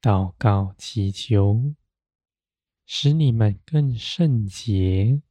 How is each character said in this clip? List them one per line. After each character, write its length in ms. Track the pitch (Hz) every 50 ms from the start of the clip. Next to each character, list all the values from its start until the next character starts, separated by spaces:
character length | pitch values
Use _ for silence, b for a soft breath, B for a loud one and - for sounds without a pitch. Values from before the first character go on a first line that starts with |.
祷 320 | - 117 101 95 95 92 - _
告、 360 | - 113 101 98 98 95 95 _
祈 340 | - - - 110 98 98
求， 640 | 98 - - - 110 101 98 101 104 113 127 143 147 _ _ _ _ _ _ _ _ _ _ _ _ _ _ _ _ _ _ _ _ _ _
使 260 | _ - - - 143
你 180 | 147 160 156 131
们 300 | 117 113 113 104 98 - _
更 280 | _ 160 151 147 135 120
圣 520 | 113 - - - - 175 156 131 117 107
洁。 760 | 98 92 - - 117 101 95 92 92 92 95 101 113 135 147 - _